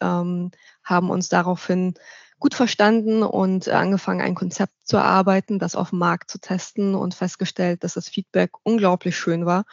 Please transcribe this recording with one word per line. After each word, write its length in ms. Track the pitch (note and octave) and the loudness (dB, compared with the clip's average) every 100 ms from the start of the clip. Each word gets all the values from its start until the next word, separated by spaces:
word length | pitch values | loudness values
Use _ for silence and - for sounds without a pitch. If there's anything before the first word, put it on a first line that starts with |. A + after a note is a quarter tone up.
ähm, 500 | F3+ F3 F3 F3+ F3+ - _ _ | -2 -2 -2 -4 -6 -10 _ _
haben 260 | - F3+ F3+ | -2 0 2
uns 200 | F#3 F3+ | -2 0
daraufhin 640 | F3+ F3 F3+ - F#3 F#3 - - - - - | 0 0 -2 -2 -2 -2 -6 -14 -20 -20 -2
gut 140 | C#4+ | -2
verstanden 680 | - A#3+ - G#3 A3+ G#3+ A3 | 2 0 4 4 4 2 2
und, 440 | G#3 G3+ F#3+ F#3 - | 2 2 0 0 0
äh, 40 | |
angefangen, 500 | - F3+ G3 - F3+ | 0 2 0 0 -2
ein 140 | - F3+ | -2 -2
Konzept 380 | F3+ - G3 _ | -4 -4 -4 _
zu 140 | - G3+ | 0 2
erarbeiten, 640 | F#3 F#3+ F#3 F#3+ - G3 | 4 4 4 2 0 -4
das 160 | F3 - | -4 -4
auf 160 | F#3+ | -4
dem 80 | F3 | 0
Markt 300 | F3 F3 - | 0 -2 -6
zu 100 | G3 | -12
testen 560 | - F#3 - - G3 F#3+ | -6 -6 -6 -4 -2 0
und 180 | F#3 | -2
festgestellt, 680 | - F#3 - F#3+ - F3+ F3 | -4 -6 -4 -6 -2 -2 -2
dass 100 | F3 | -6
das 160 | F3+ - | -8 -8
Feedback 420 | - - F#3 F3+ - | -8 -2 0 0 -2
unglaublich 540 | G#3+ A3+ F#3+ F3+ F3+ - | 0 2 2 2 -2 -4
schön 280 | - E3+ F3 | -2 -2 0
war. 200 | F#3 - | 0 -2